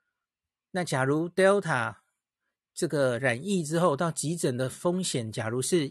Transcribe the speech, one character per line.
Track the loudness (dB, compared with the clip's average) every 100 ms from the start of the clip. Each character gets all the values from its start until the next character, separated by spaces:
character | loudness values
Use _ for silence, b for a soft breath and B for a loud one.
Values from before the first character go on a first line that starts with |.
| _ _ _ _ _ _ _
那 | -6
假 | -2 0
如 | 2 0 0
Delta | 2 4 4 2 -2 -2 -8 _ _ _ _ _ _ _
这 | -6 -2
个 | 2 2 2
染 | 0 0
疫 | 0 -2
之 | 0 2
后 | 2 2
到 | 0
急 | -2 -4 0
诊 | 0 0
的 | -4
风 | -2 -2 0
险 | -2 -4 -4
假 | -4 -4
如 | -2
是 | 0 0 0